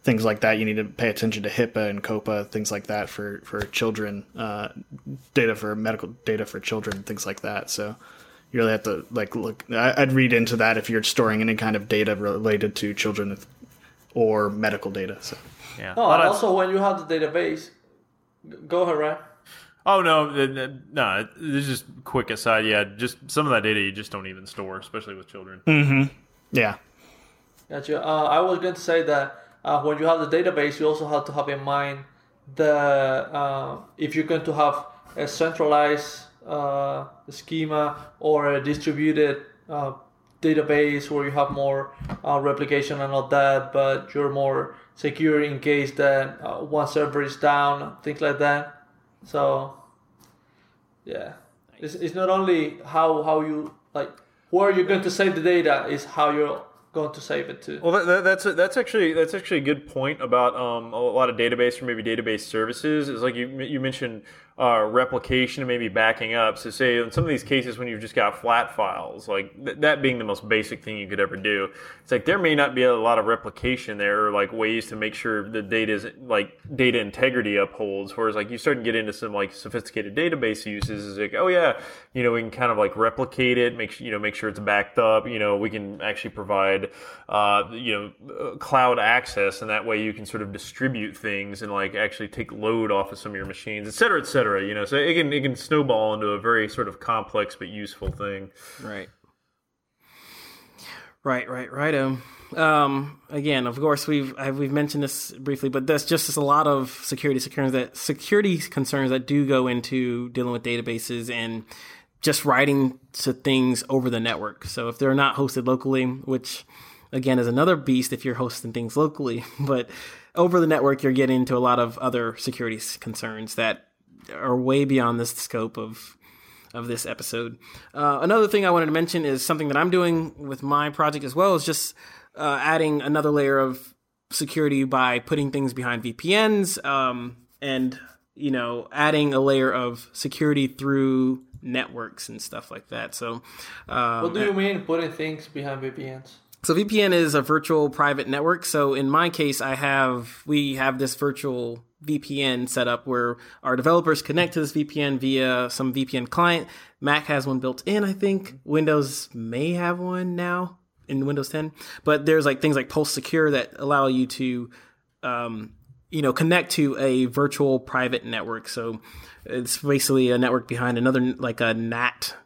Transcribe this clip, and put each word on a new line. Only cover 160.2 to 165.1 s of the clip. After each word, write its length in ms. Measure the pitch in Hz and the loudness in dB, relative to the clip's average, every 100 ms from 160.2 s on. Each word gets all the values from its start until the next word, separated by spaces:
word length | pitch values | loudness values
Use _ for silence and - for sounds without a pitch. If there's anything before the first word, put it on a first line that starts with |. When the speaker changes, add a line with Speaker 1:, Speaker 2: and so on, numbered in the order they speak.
| 180 175 | -4 -4
Speaker 4:
now 420 | 175 180 180 - _ _ - | -2 -4 -6 -10 _ _ -6
in 180 | 135 135 | -2 0
Windows 220 | 143 135 | -2 -2
ten. 240 | 156 156 - - - | -6 -6 -10 -18 -4
But 200 | - 151 | 2 2
there's, 220 | 147 156 143 | 6 4 4
like, 160 | 135 | 2
things 140 | 156 139 | 2 2
like 120 | 127 | 0
Pulse 220 | 156 147 | -2 -2
Secure 400 | - - 160 156 | -4 0 2 4
that 220 | 139 - - | 2 -2 -6
allow 280 | 143 143 135 | 0 2 4
you 200 | 127 127 | 2 0
to, 420 | - 131 123 117 - - _ _ | -2 -4 -4 -8 -16 -20 _ _